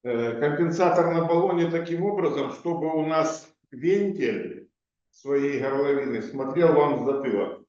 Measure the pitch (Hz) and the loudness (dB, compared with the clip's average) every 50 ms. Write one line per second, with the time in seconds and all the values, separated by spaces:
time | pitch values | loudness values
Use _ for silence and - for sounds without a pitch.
0 | - 123 120 117 117 120 110 113 143 151 147 160 170 160 - - 180 170 175 175 | -4 -4 -2 -2 -2 -2 -2 0 0 0 0 0 0 0 2 2 2 4 4 4
1 | 170 170 165 165 170 165 170 170 185 190 175 170 170 165 165 165 170 170 170 170 | 2 2 2 0 2 2 2 2 2 2 2 2 0 0 0 -4 -4 -4 -4 -2
2 | 190 202 208 196 170 147 139 143 135 123 - - - 175 170 165 156 160 160 156 | -2 -2 -2 0 0 0 0 -2 -4 -6 -8 -8 -6 -6 -4 -2 -2 -2 -2 -2
3 | 156 160 160 160 - - - - - - _ _ _ _ 139 123 139 175 196 202 | -2 0 0 0 0 0 -4 -6 -12 -20 _ _ _ _ -14 -4 0 2 2 2
4 | 202 190 - - 131 117 101 90 90 - - - - _ _ _ _ _ _ _ | 2 -2 -2 -2 -2 -2 -2 -4 -6 -8 -12 -14 -18 _ _ _ _ _ _ _
5 | _ _ _ _ - 135 143 139 139 143 139 120 135 135 135 135 143 139 143 139 | _ _ _ _ -4 0 0 0 2 0 -2 -2 -2 -2 0 0 0 2 0 0
6 | 135 131 117 110 104 - - 135 135 135 151 170 170 156 147 147 147 143 139 120 | 0 -2 -4 -6 -6 -8 -6 -6 -6 -2 2 4 4 6 6 6 4 4 2 0
7 | 120 135 139 139 139 127 104 98 95 - - - - | 0 -2 -2 0 -2 0 0 0 -2 -4 -6 -14 -18